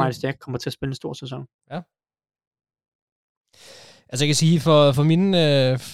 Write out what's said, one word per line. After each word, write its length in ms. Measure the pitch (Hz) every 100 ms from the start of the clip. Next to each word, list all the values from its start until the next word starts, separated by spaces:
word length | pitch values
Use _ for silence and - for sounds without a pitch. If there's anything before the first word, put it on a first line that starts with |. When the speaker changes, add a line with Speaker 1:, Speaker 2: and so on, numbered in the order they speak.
| 131
Speaker 1:
Miles 160 | 123
Jack 160 | 131 139
kommer 180 | - 127
til 120 | -
at 40 |
spille 180 | - 139
en 40 | 131
stor 180 | -
sæson. 320 | 139 131 135 135 _ _
Speaker 2:
Ja. 100 | 147 170 _ _ _ _ _ _ _ _ _ _ _ _ _ _ _ _ _ - - - - _
Altså, 160 | 127 147
jeg 20 |
kan 80 | 143
sige, 240 | 160 165
for, 320 | 135 151 143
for 120 | 135
min, 300 | 151 165 196 180
øh, 440 | 151 139 127 127 -